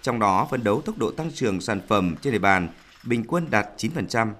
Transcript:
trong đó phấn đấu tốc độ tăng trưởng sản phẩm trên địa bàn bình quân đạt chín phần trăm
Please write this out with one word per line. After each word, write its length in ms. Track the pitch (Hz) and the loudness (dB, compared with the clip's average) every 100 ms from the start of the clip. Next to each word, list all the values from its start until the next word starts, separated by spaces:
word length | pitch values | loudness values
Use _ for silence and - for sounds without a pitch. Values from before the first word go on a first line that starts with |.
trong 160 | - 120 | -2 2
đó 300 | 104 92 127 | 2 2 0
phấn 140 | 131 | 0
đấu 160 | 110 104 | 2 0
tốc 180 | - 220 | 0 -2
độ 120 | 113 | -2
tăng 200 | - 160 | -2 -6
trưởng 280 | 147 123 95 | -2 -2 -2
sản 200 | 90 101 - | -2 -4 0
phẩm 260 | 104 90 76 | 2 2 0
trên 100 | - | -2
địa 60 | 113 | 0
bàn 300 | 98 95 85 - - - | 4 2 0 -8 -20 -16
bình 200 | - 120 110 | -2 -2 0
quân 180 | 170 160 | -2 0
đạt 180 | 117 101 - | 0 0 -4
chín 140 | 110 | -4
phần 160 | 165 - | -4 -2
trăm 260 | 120 110 104 | 0 -2 -4